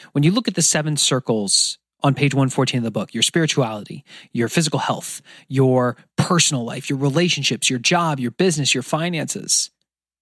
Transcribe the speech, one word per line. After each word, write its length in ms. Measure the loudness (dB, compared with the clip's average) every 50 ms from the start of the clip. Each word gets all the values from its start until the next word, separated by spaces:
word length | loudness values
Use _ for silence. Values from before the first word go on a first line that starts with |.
| -20 -4 _
when 100 | 2 4
you 80 | 4
look 160 | 2 2 -2 -2
at 80 | -2
the 60 | 0
seven 340 | 0 2 0 0 0 0 0
circles 840 | 0 0 2 0 0 0 0 -2 0 0 0 0 0 0 0 -4 -10 _ _ _ _
on 120 | 0 0 2
page 200 | 2 2 2 2
one 140 | 2 2 2
fourteen 300 | 2 0 0 0 0 -2
of 80 | -4
the 60 | -2
book, 220 | -4 -4 -6 -4 -4
your 100 | -2 -2
spirituality, 800 | 0 2 2 0 2 2 0 0 0 -4 -8 -10 -12 -14 -16 -16 _ -20 -20 -20 _
your 160 | -4 -2 -2 0
physical 320 | 2 0 0 0 -2 -2
health, 420 | -2 -2 -4 -4 -6 -10 -12 -14 -16 -20 -20 -20 -14 _
your 480 | 0 2 4 4 4 2 2 0 -2 -6 _ _ _
personal 480 | -2 0 2 2 2 2 2 0 -2 -4
life, 260 | -6 -8 -10 -6 -6
your 80 | -4 0
relationships, 720 | 0 0 2 2 2 2 0 0 0 -2 -2 0 -2 -2
your 100 | -2 0
job, 420 | 0 0 2 2 0 0 -2 -2
your 100 | -4 -6
business, 420 | -2 2 2 2 2 2 0 0 0
your 100 | -2 -2
finances, 840 | -2 -4 -2 -2 -4 -4 -4 -6 -6 -8 -8 -2 -2 0 0 0 -4 _ _ _ _ _ _ _ _ _ _